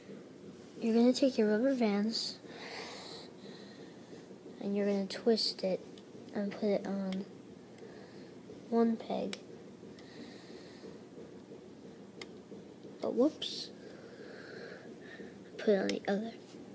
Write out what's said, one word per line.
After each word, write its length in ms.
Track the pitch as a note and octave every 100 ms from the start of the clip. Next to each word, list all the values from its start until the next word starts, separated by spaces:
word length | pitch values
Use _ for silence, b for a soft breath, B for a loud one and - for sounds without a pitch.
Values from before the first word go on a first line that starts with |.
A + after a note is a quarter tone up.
| B B B - - - - -
You're 140 | A3+
gonna 180 | A3+ A#3+
take 240 | B3+ C#4 B3+
your 140 | G#3+
rubber 240 | G#3+ C4
bands, 640 | C4+ A3+ G3+ G#3+ A3+ - - - B B B B B B B B B B B B B B B B B B - - -
and 140 | G3+
you're 120 | G3+ G3+
gonna 200 | G3+ G3
twist 560 | - - A3 - -
it 180 | F#3+ F3+ - - - - -
and 180 | - G3+
put 120 | -
it 220 | G#3+ G3 G3
on 380 | G3 F#3+ F#3+ - - - - - - B B B B B B - - A#3+
one 280 | A#3 A#3 A3+
peg. 420 | - G3 G3 G3+ - - - - - - B B B B B B B B B B B - - - - - - - - - - - - - - - - - - -
But 140 | -
whoops. 560 | A3 C#4+ - - - - - B B B B B B B B B B B - B B B B - -
Put 100 | -
it 100 | G3
on 100 | G3+
the 140 | G3 -
other. 260 | G3 A3+ - - - -